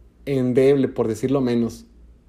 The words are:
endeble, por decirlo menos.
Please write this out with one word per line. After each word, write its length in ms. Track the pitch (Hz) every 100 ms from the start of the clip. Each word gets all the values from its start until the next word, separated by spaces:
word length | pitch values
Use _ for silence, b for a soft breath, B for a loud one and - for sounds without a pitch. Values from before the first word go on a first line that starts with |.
| - _
endeble, 640 | - 135 127 127 135 143 127
por 180 | - 113
decirlo 340 | 107 131 135
menos. 440 | 127 120 113 - - - - -